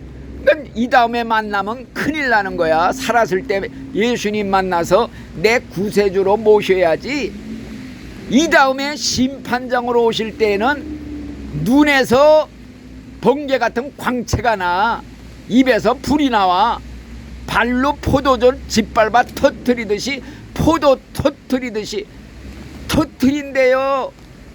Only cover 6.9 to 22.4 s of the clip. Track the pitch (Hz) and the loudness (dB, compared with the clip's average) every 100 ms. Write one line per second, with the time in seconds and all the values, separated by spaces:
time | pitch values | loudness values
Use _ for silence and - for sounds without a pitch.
6.9 | 151 175 285 214 104 - - - - - | 2 -2 -4 -6 -8 -12 -12 -12 -14 -16
7.9 | - - - - 226 330 320 269 269 277 | -16 -16 -14 0 2 4 4 4 2 -4
8.9 | 302 - - 262 269 - 247 254 247 240 | -6 -4 0 -2 -4 -4 -4 -2 -2 0
9.9 | 240 233 220 220 - 214 202 233 285 - | 2 2 0 -4 0 0 2 0 -2 -6
10.9 | - - - - - - 147 160 269 302 | -12 -10 -12 -12 -12 -10 -6 2 4 4
11.9 | 285 311 240 294 311 294 - - - - | 4 4 4 6 6 2 -6 -20 -20 -20
12.9 | - - - 208 277 285 262 226 233 269 | -20 -20 -4 0 0 0 0 0 -2 -6
13.9 | - - 247 202 - 226 214 180 180 220 | -6 -4 -4 -2 -2 0 0 0 0 0
14.9 | 214 - - - - - 208 262 220 190 | -2 -8 -18 -20 -18 0 4 4 4 2
15.9 | 254 - 294 285 226 190 180 226 196 - | 0 0 0 2 2 2 2 2 0 -8
16.9 | - - - - - - 185 233 247 277 | -18 -18 -18 -16 -14 -4 -2 0 0 -2
17.9 | 294 - 277 277 254 247 262 - - 214 | -2 0 0 2 2 2 2 -2 -2 0
18.9 | - 220 226 247 - 277 - 247 247 214 | 2 2 2 0 2 0 0 -2 -2 -2
19.9 | 208 - - - - - - - 330 294 | -4 -4 -8 -10 -16 -12 -2 0 2 4
20.9 | 269 - - - - - 262 247 214 208 | 2 0 -4 -2 -4 -6 -4 -4 -6 -6
21.9 | 202 - - - - | -8 -10 -14 -20 -18